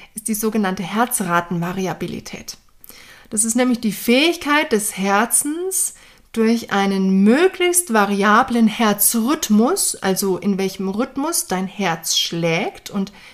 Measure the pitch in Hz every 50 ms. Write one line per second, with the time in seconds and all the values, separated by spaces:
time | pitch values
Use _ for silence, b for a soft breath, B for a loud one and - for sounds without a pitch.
0 | B B B 220 - - 220 208 - 220 214 226 208 185 185 190 190 165 190 220
1 | 240 240 - - 208 175 170 175 170 - 180 170 165 175 180 190 190 180 151 -
2 | 180 170 - - - - - - - - - - _ _ _ _ B B B B
3 | B B B B B B - 214 - 226 220 247 254 254 247 233 - 214 196 -
4 | - - 233 254 294 339 330 339 - 285 294 294 311 311 - 208 208 - - -
5 | 190 196 196 202 220 202 - - - 294 302 339 359 381 381 - - - B B
6 | B B B B B _ - 226 220 220 233 226 226 - - 202 196 196 196 196
7 | 190 190 190 190 196 208 233 285 349 381 370 - 359 359 349 349 - - 226 220
8 | 202 202 202 196 196 214 208 220 254 - 233 233 226 214 214 - 233 214 202 208
9 | - - - 233 220 247 311 320 - - 214 208 226 269 370 392 - - - -
10 | - 190 190 185 - 196 185 170 - 202 202 185 190 190 190 - 196 190 190 208
11 | 254 254 - 277 269 320 339 - - - 185 185 190 185 - - 202 175 160 165
12 | 165 - - - - - - 170 170 165 165 170 214 370 - - - - - 202
13 | 196 - B B B B